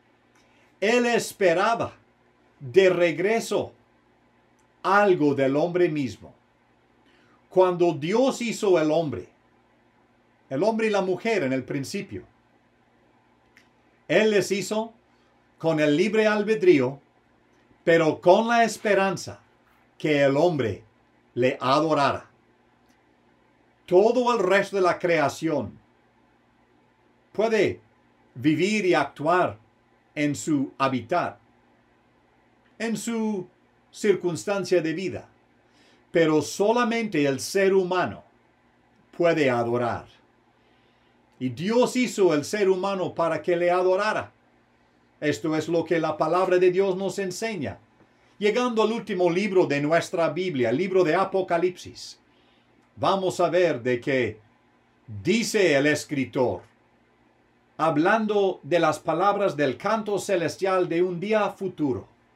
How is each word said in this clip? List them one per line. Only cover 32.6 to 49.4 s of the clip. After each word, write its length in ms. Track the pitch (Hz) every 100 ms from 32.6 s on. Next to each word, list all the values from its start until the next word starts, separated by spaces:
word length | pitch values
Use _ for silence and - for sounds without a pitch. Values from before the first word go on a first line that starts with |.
| _ -
en 200 | 233 208
su 480 | 233 226 220 202 180 _ _ _ _
circunstancia 920 | - 214 180 175 156 208 196 180 180
de 100 | 160
vida, 340 | 160 180 101 - _ _ _ _ _ _ _ _
pero 320 | 175 160 156
solamente 840 | 147 - 202 240 220 233 214 160
el 160 | 143 131
ser 320 | - 196 190
humano 500 | 190 180 185 131 85 - _ _ _ _ _ _ _ _ -
puede 320 | 170 160 135
adorar. 560 | 120 117 120 117 90 - _ _ _ _ _ _ _ _ _ _ _ _ -
Y 80 | 127
Dios 480 | 117 190 240 240 254
hizo 380 | 247 - 180
el 100 | 147
ser 240 | 139 208 190
humano 460 | 185 196 196 151
para 260 | - 165 156
que 160 | 180 175
le 140 | 175
adorara. 600 | 180 180 185 214 170 110 _ _ _ _ _ _ _ _ _
Esto 380 | 147 143 160 156
es 100 | 156
lo 160 | 170
que 160 | 165 165
la 160 | 156 156
palabra 400 | 156 180 180 180
de 120 | 185
Dios 240 | 180 196
nos 240 | 190 196 196
enseña. 600 | 190 175 226 190 110 - _ _ _ _ _ -
Llegando 440 | 208 220 247 220
al 100 | 214
último 380 | 233 220 180 180
libro 340 | 175